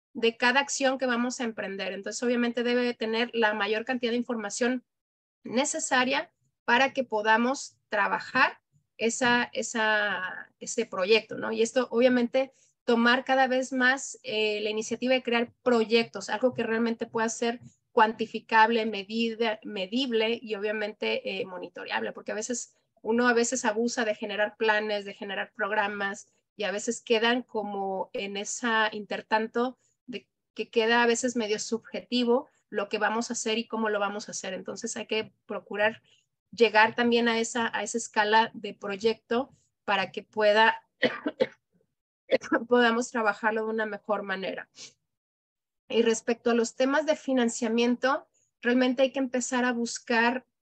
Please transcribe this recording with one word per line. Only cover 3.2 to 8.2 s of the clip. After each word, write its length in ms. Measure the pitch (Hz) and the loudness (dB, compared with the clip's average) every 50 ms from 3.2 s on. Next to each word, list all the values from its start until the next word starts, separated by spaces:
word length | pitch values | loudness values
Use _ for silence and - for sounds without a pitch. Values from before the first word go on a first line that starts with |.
| 247 240 - | -2 -2 0
la 220 | 233 233 208 214 | 0 2 2 2
mayor 320 | 214 202 202 214 220 233 | 0 -2 -2 -2 -2 -2
cantidad 260 | - 262 240 - 233 226 | -2 -4 -2 -2 -2 -2
de 60 | 247 | -2
información 640 | 240 - 247 226 208 202 - - 247 240 254 254 - _ _ _ _ _ _ _ _ _ _ _ - | -2 -2 -4 -6 -6 -6 -4 -2 0 0 0 -2 -6 _ _ _ _ _ _ _ _ _ _ _ -12
necesaria 880 | - 208 240 285 302 - 320 302 - 285 254 254 254 269 285 339 - _ _ _ _ _ _ _ | -4 -2 -2 0 0 -2 -4 -2 0 2 2 2 2 0 -2 -4 -6 _ _ _ _ _ _ _
para 280 | - 233 247 269 269 - | 2 2 4 4 2 2
que 120 | 269 254 | -2 -4
podamos 720 | - 214 214 208 220 220 226 240 247 277 285 - - - _ _ _ | -2 -2 0 2 4 4 4 4 2 0 -2 -6 -12 -16 _ _ _
trabajar 680 | - 208 196 190 190 - | -2 0 0 0 0 -4